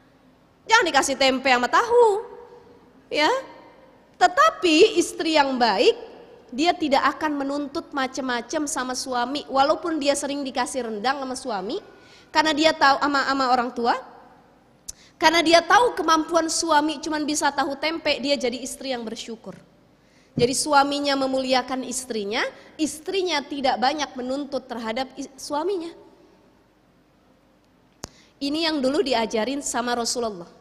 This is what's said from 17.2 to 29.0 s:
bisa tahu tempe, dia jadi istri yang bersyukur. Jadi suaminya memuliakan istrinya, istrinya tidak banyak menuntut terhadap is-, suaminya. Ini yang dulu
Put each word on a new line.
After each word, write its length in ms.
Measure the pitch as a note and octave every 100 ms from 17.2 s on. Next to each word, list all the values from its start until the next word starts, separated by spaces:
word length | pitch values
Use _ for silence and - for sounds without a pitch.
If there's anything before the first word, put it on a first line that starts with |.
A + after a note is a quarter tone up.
| D4
bisa 240 | D4 D4
tahu 240 | C#4 C4+ C#4
tempe, 400 | D#4 D#4+ D4+ -
dia 80 | C#4
jadi 240 | C#4+ B3 A#3+
istri 320 | C4 - C4 B3
yang 80 |
bersyukur. 560 | A3 A3+ - A3+ G3 - - _ _ _ _ _ _ -
Jadi 160 | A#3+ C4
suaminya 600 | D#4 C#4+ C#4+ C#4+ C#4+ C#4
memuliakan 640 | C4 C4 C4 B3+ B3+ C4
istrinya, 560 | B3+ - - A3 G3+ B3 C5 - - -
istrinya 640 | D#4 - - F#4+ F#4 D4+
tidak 320 | - C#4+ B3+ G#3+
banyak 320 | B3+ D4+ C#4 B3+
menuntut 480 | B3 C#4 C#4 C4+ B3+
terhadap 400 | A#3+ A3+ A3+ C4 -
is-, 80 | C4+ -
suaminya. 560 | - D4 E4+ F#4+ E4 - - _ _ _ _ _ _ _ _ _ _ _ _ _ _ _ _ _ _ _ - _ _ -
Ini 340 | C#4 D#4 D#4+
yang 80 | D#4
dulu 240 | C4 D4+